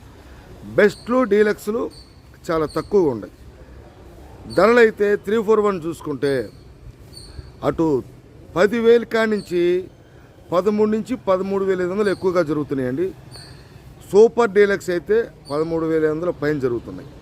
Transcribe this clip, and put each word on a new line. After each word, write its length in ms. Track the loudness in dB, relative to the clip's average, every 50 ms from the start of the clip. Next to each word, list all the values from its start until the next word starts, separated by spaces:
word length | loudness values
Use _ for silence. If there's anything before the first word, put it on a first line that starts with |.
| -20 -20 -20 -20 -20 -20 -20 -20 -20 -20 -20 -20 -18 -4 2
బెస్ట్లు, 420 | 2 2 2 2 -2 -6 -2 0 0 2 2
డీలక్స్లు 500 | 2 2 2 2 0 -4 -6 -6 -6 -4 -6 -8 -10 -14 -20 -20 -20 -20 -20 -20 -20 -12 -6 -4
చాలా 180 | -2 -2 -2 -4 -4
తక్కువగా 340 | -8 -4 0 2 2 2 2 0
ఉన్నాయి. 200 | -4 -8 -14 -18 -20 -20 -20 -20 -20 -20 -20 -20 -20 -20 -20 -20 -20 -20 -20 -20 -20 -20 -20 -20 -20 -18 -4 0
ధరలు 240 | 2 4 6 6 6 6
అయితే 240 | 4 4 0 0 0 0 -2 -2
త్రీ 140 | -2 -2 0 2
ఫోర్ 160 | 2 2 2 2
వన్ 120 | 0 0 -2 -6
చూసుకుంటే 480 | -8 -10 -8 -8 -10 -6 -2 -2 0 0 -2 -4 -6 -12 -20 -20 -20 -20 -20 -20 -20 -20 -20 -20 -20 -20 -20 -20 -20 -18 -18 -18 -18 -12 -6 -4 -2
అటు 180 | -2 0 0 0 0 -2 -4 -8 -16 -20 -20 -20 -20 -20 -18 -6 0
పదివేలు 520 | 0 2 2 2 2 4 4 4 4 2 0 -2
కానించి 480 | -2 0 0 -2 -4 -4 -4 -2 0 0 0 0 -2 -4 -8 -14 -20 -20 -20 -20 -20 -20 -20 -20 -20 -8 -4 -2
పదమూడు 380 | 0 0 0 0 2 0 0 0
నుంచి 180 | -2 -4 -6 -8 -4 -2 0
పదమూడు 340 | 0 0 -2 -2 -2 -2 0 0
వేల 100 | 0 -2 -2
ఐదు 60 | -2 -2
వందలు 180 | -2 -2 -2 -2
ఎక్కువగా 280 | -2 -2 0 0 0 0 0
జరుగుతున్నాయండి. 580 | -2 -4 -4 -4 -4 -4 -4 -4 -4 -4 -4 -6 -8 -12 -20 -20 -20 -20 -20 -20 -20 -20 -20 -20 -20 -20 -20 -20 -20 -20 -6 2
సూపర్ 440 | 6 6 6 6 6 2 0 2 4 4
డీలక్స్ 320 | 4 4 2 -2 -4 -4 -4
అయితే 220 | -4 -2 0 0 0 0 -4 -8 -18 -10 -6
పదమూడు 360 | -4 -4 -2 -2 -2 -4 -2 0 0
వేల 100 | 0 0 0
ఐదు 60 | -2
వందల 160 | -2 -4 -6 -4 -2 -2
పైన 140 | -2 -2 -2 -2
జరుగుతున్నాయి. 440 | -2 -4 -6 -8 -10 -14 -16 -16 -18 -20 -20